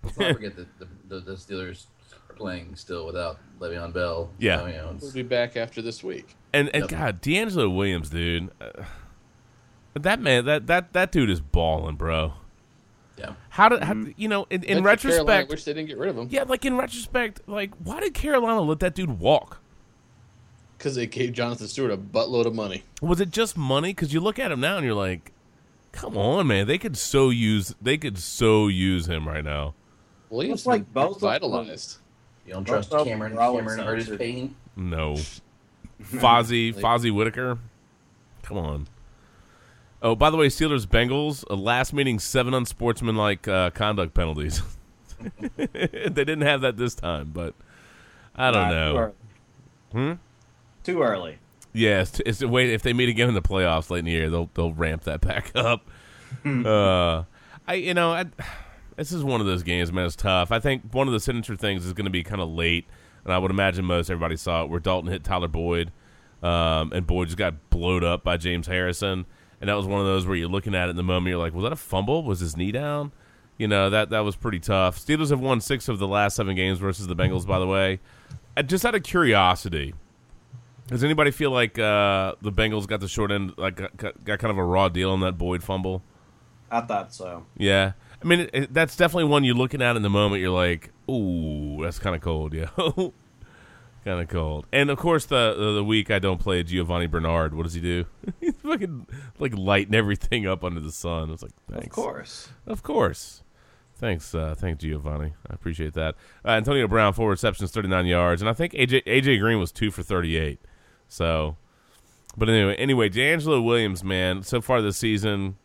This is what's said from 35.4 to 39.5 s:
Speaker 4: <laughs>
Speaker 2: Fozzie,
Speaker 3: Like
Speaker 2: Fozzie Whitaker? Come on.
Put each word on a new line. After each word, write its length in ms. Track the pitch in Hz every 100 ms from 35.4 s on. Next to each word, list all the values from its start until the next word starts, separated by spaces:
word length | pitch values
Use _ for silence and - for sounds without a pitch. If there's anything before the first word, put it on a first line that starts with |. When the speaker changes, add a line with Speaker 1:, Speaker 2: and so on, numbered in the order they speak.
| - _
Speaker 4:
<laughs> 440 | _ _ - -
Speaker 2:
Fozzie, 680 | 101 127 123 117 113 120 113 104
Speaker 3:
Like 80 |
Speaker 2:
Fozzie 260 | 117 120 117
Whitaker? 460 | 104 110 110 127 120 117 _ _ _ _ _ _ -
Come 140 | - 101
on. 280 | 80 73 76 - - - - _ -